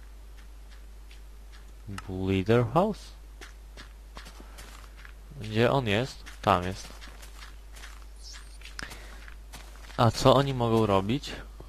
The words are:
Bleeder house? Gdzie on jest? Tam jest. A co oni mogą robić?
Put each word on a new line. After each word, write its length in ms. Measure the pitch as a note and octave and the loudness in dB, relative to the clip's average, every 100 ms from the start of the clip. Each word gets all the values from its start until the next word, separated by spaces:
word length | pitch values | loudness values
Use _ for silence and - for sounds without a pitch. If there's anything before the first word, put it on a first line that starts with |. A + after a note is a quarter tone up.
| - - - - - - - - - - - - - - - - - - - | -18 -18 -18 -18 -18 -18 -18 -18 -18 -18 -18 -18 -16 -18 -18 -18 -18 -16 -12
Bleeder 760 | G2 - F#2 F#2+ F#2+ F#2+ A#2+ A#2 | -10 -6 -2 2 4 6 6 6
house? 420 | D#3+ G#3+ - - - - - - - - - - - - - - - - - - - - - - - - C#3+ | 4 4 0 -10 -16 -16 -16 -16 -16 -18 -16 -16 -18 -16 -16 -16 -16 -16 -16 -16 -16 -16 -16 -16 -16 -16 -10
Gdzie 300 | G#2+ G#2+ A#2+ | 0 4 6
on 160 | C3+ A2+ | 6 4
jest? 360 | G2+ C3+ - - - | 2 2 -4 -14 0
Tam 220 | G#2 F#2 | 4 4
jest. 240 | F2+ G2+ - - - - - - - - - - - - - - - - - - - - - - - - - - - - - - - - | 4 -6 -10 -14 -14 -16 -16 -16 -16 -16 -16 -14 -14 -14 -16 -16 -16 -14 -16 -16 -14 -10 -10 -12 -14 -14 -14 -14 -14 -16 -16 -16 -4 4
A 140 | A#2 | 6
co 240 | - C3 B2+ | 8 8 8
oni 180 | C#3 | 6
mogą 320 | B2+ A#2 A2+ G#2+ | 2 4 6 6
robić? 460 | G2 G2 C#3 - - - - | 6 4 0 -2 -12 -12 -16